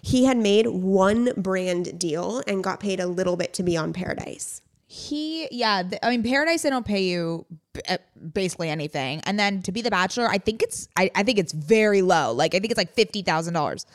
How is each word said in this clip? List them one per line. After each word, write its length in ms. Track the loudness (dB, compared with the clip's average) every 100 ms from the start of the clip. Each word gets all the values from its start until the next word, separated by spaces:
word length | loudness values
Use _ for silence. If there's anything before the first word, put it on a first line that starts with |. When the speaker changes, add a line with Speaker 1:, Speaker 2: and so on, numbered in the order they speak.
Speaker 1:
he 240 | 0 4 4
had 120 | 4
made 300 | 4 4 4
one 640 | 0 2 4 4 4 0 0
brand 640 | -2 -2 -2 -2 -4 -4
deal 420 | -2 -2 -2 -4 -4
and 160 | -4
got 160 | -4 -4
paid 200 | -4 -2
a 80 | -2
little 280 | 0 0 0
bit 180 | -4 -2
to 80 |
be 120 | 0 0
on 160 | -2
Paradise. 680 | -4 -6 -6 -8 -12 -12 -14 _ _ _
Speaker 2:
He, 600 | -16 -8 -6 -6 -6 -8
yeah, 300 | -2 0 2
th-, 180 | 0 -2
I 80 | 0
mean, 120 | 0
Paradise, 380 | 2 2 2 2
they 80 | 2
don't 160 | 0 0
pay 180 | 0
you 420 | 2 0 -2 -4 -8 -20 _
b-, 80 | -14 -6
uh, 80 | -6 _ -18 -6
basically 380 | -2 -2 -2 -4
anything. 500 | -4 -4 -4 -4 -4 -4
And 120 | 0
then 240 | 0 0
to 100 | -4
be 80 | -2
The 100 | 0
Bachelor, 360 | 0 0 0 0
I 80 | 0
think 240 | 0 -2
it's, 260 | -2 -4 -6 0
I, 140 | 0 2
I 80 |
think 140 | 2 2
it's 140 | 0
very 500 | -4 2 4 6 4
low. 300 | 4 4 2
Like, 220 | 2 2 2
I 40 |
think 120 | 0
it's, 60 | -2
like, 160 | -2
fifty 300 | 0 0 0
thousand 320 | -2 -2 0 -2
dollars. 300 | -2 -4 -12